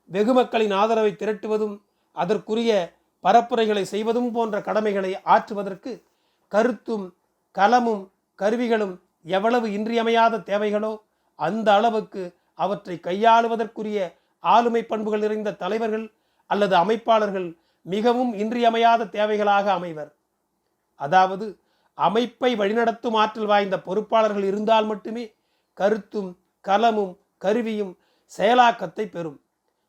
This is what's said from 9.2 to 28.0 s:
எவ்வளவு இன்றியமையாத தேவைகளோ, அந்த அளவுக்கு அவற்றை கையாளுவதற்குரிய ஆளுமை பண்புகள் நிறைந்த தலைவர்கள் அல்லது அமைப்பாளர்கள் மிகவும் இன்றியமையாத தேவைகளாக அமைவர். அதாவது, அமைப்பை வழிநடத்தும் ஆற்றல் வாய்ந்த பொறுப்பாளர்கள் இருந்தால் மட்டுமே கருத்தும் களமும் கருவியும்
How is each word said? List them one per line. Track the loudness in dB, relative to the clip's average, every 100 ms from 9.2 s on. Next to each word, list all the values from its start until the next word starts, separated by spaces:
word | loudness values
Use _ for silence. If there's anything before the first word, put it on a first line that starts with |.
எவ்வளவு | -6 -2 0 0 0
இன்றியமையாத | -4 -4 -2 0 2 2 0
தேவைகளோ, | -4 -2 -2 -2 -4 -8 _ _ _
அந்த | -8 -4 -2 2
அளவுக்கு | 4 4 0 -6 -10 -12 -14 _
அவற்றை | -6 -4 -4 -8 -10
கையாளுவதற்குரிய | -6 0 4 4 4 -2 -6 -8 -6 -6 -6 -10 _ _
ஆளுமை | 2 4 4 0
பண்புகள் | -2 -4 -4 -2
நிறைந்த | -2 -4 -6
தலைவர்கள் | -6 -6 -4 -4 -6 -8 _ _ _ -4
அல்லது | 0 2 2
அமைப்பாளர்கள் | 2 0 2 2 2 -4 -8 -10 _ _
மிகவும் | -8 -2 0 0 -2
இன்றியமையாத | -4 -4 0 2 4 4 2
தேவைகளாக | 0 -4 -2 0 2 2 2
அமைவர். | -2 -4 -10 -14 _ _ _ _ _ _ _ _
அதாவது, | -10 2 4 4 0 -8 -12 _ _ _
அமைப்பை | -2 0 2 -2 -2 -2 0
வழிநடத்தும் | 0 0 0 -2 -2
ஆற்றல் | 0 0 0 0
வாய்ந்த | 2 2 -4
பொறுப்பாளர்கள் | -4 -4 0 2 2 0
இருந்தால் | -2 -2 2 2 2
மட்டுமே | -4 -8 -10 -12 _ _ _ _
கருத்தும் | -2 0 0 -4 -8 -8 -12 _ _
களமும் | 0 2 2 0 -4 -8 _ _
கருவியும் | -2 0 -2 -4 -8 -12